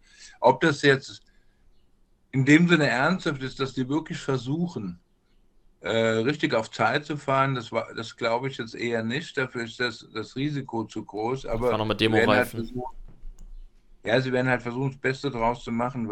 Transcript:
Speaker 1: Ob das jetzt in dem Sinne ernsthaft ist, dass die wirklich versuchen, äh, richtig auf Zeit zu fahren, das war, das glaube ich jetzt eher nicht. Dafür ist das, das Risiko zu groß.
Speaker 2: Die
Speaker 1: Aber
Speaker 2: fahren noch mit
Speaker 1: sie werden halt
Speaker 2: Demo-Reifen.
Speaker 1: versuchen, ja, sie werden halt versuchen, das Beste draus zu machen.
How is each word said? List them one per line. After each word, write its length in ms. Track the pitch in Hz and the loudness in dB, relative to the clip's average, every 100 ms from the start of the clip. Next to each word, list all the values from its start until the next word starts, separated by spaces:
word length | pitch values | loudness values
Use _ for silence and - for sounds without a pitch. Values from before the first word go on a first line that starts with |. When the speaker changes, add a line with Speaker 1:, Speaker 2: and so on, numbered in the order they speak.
| _ - - - | _ -20 -20 2
Speaker 1:
Ob 180 | 120 139 | 2 4
das 220 | 165 143 | 2 4
jetzt 420 | 147 135 - - - _ _ _ _ _ _ _ _ _ _ | 4 2 0 -18 -20 _ _ _ _ _ _ _ _ _ _
in 120 | 135 | 0
dem 240 | 135 156 175 | 6 8 8
Sinne 200 | 170 139 | 6 4
ernsthaft 540 | 120 147 185 170 139 | 2 2 2 -2 -4
ist, 200 | 131 - | -6 -4
dass 120 | 135 | -4
die 140 | - 127 | -2 -2
wirklich 300 | 151 160 175 | -2 -4 -6
versuchen, 840 | - 131 117 156 175 - 98 87 _ _ _ _ _ _ _ _ | -2 -2 -2 -2 -2 -4 -8 -10 _ _ _ _ _ _ _ _
äh, 80 | 90 | -2
richtig 640 | 113 113 110 120 151 156 | 2 4 2 0 0 2
auf 180 | 120 110 | 0 0
Zeit 340 | - 113 139 147 | 2 2 2 -2
zu 120 | 147 | -4
fahren, 380 | - 135 135 127 | 0 2 2 0
das 180 | 113 | -2
war, 200 | 113 - | -4 -4
das 220 | 113 110 - | -8 -10 -4
glaube 320 | 117 117 135 | 0 0 -2
ich 100 | 135 | -6
jetzt 160 | 117 | -8
eher 300 | - 117 117 | -6 -2 -2
nicht. 320 | 113 131 175 - | -2 -4 -4 -4
Dafür 300 | 127 123 117 | -4 -4 -8
ist 160 | - | -4
das, 260 | 123 110 - | -4 -4 -10
das 240 | 110 107 131 | -10 -8 -4
Risiko 480 | 147 143 123 113 107 | -4 -4 -4 -4 -4
zu 180 | 110 | -8
groß. 380 | 98 101 110 131 | -8 -4 -4 -4
Speaker 2:
Die 80 | 98 | -4
Speaker 1:
Aber 180 | 113 120 | 0 0
Speaker 2:
fahren 120 | 110 | 2
noch 60 | 107 | 0
mit 140 | 104 | 2
Speaker 1:
sie 60 | 110 | 4
werden 240 | 113 113 | 6 6
halt 240 | 107 123 | 4 2
Speaker 2:
Demo-Reifen. 60 | 117 | -4
Speaker 1:
versuchen, 360 | 117 123 123 - - - - - - - - - _ - 98 | -8 -8 -8 -12 -16 -14 -14 -14 -16 -16 -18 -20 _ -10 0
ja, 160 | 120 | 0
sie 100 | 131 | 2
werden 160 | 127 131 | 0 2
halt 140 | 123 | 0
versuchen, 300 | 120 120 139 | -2 -4 -4
das 100 | 135 | -2
Beste 280 | 127 135 143 | -4 -2 -4
draus 360 | 120 117 120 - | 0 0 0 -4
zu 80 | |
machen. 360 | 117 120 131 110 | -2 -2 -4 -4